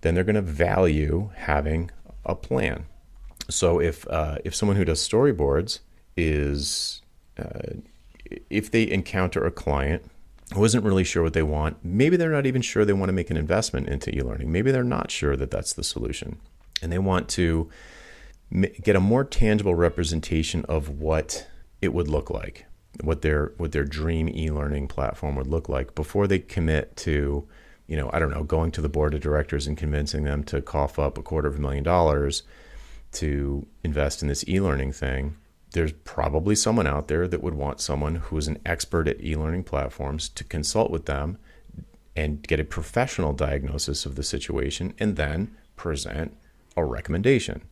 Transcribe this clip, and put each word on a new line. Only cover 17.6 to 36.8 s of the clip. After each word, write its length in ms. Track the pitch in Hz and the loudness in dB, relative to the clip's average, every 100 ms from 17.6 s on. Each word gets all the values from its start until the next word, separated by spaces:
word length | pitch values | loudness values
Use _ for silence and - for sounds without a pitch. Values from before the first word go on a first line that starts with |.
| 80 - - - - - - - - | 0 -8 -20 -20 -20 -20 -20 -20 -4
m-, 140 | - 95 - | 0 0 0
get 140 | - 98 | 2 4
a 40 | |
more 240 | 95 120 | 6 4
tangible 520 | 135 - 110 107 101 87 | 2 4 6 6 4 4
representation 880 | 85 78 82 80 78 80 78 85 | 4 4 0 0 0 0 0 -2
of 240 | - 80 73 | 0 -2 -2
what 580 | 71 76 80 78 - - - - - | -4 0 0 0 -6 -10 -18 -20 -2
it 140 | 95 | 0
would 140 | 67 76 | 0 0
look 220 | 76 - | 0 -2
like, 360 | - 50 - - - _ - | -6 -6 -14 -20 -20 _ -8
what 220 | 76 80 | -2 0
their, 300 | 78 76 73 - | 2 2 0 -2
what 160 | 82 | -2
their 120 | 73 | 0
dream 440 | 71 73 78 82 80 | -2 -2 -2 0 0
e-learning 600 | - 80 76 73 73 69 | 0 -2 0 -2 -2 -4
platform 480 | - 65 - 76 71 | -2 -4 -2 -4 -4
would 100 | 65 | -2
look 220 | 80 76 | -2 -2
like 260 | 67 67 | -4 -4
before 320 | - 76 98 101 | -6 -4 0 2
they 120 | 95 | 2
commit 580 | - - 80 78 - - | 0 -2 2 2 0 -8
to, 480 | - 73 71 71 73 - - - _ | -2 0 0 -2 -6 -16 -20 -20 _
you 100 | 78 | -4
know, 140 | 67 | -2
I 60 | 82 | 0
don't 120 | 78 | 0
know, 120 | 71 | -2
going 280 | 76 80 82 | 0 0 0
to 80 | 78 | 0
the 80 | 76 | -2
board 260 | 73 76 | 2 2
of 60 | 73 | 0
directors 460 | 73 73 73 73 69 | 0 0 0 -2 -2
and 100 | 76 | -2
convincing 480 | 76 73 71 78 | 0 0 0 -2
them 200 | 71 71 | -2 -2
to 160 | 71 73 | -2 -4
cough 380 | 67 73 73 - | -2 0 0 0
up 180 | 73 - | -2 -2
a 60 | |
quarter 260 | - 80 73 | -4 -2 -2
of 80 | 73 | -2
a 40 | |
million 240 | 71 69 | -2 -2
dollars 580 | 71 90 82 71 71 73 - - - - - - - | 2 4 4 4 0 -2 -8 -20 -20 -18 -16 -18 -14
to 540 | - 78 71 69 69 - - | -6 -2 -2 -2 -4 -6 -8
invest 360 | - 71 71 - | -4 0 0 0
in 80 | 73 | -2
this 180 | 69 - | -2 0
e-learning 440 | 92 98 69 67 | 0 2 0 -2
thing. 440 | 67 65 65 69 76 _ _ _ | -2 -4 -2 -4 -8 _ _ _
There's 200 | - 80 | -2 -2
probably 600 | 78 - - 73 73 92 | -2 -12 -2 0 0 2
someone 320 | 104 - 113 | 2 2 2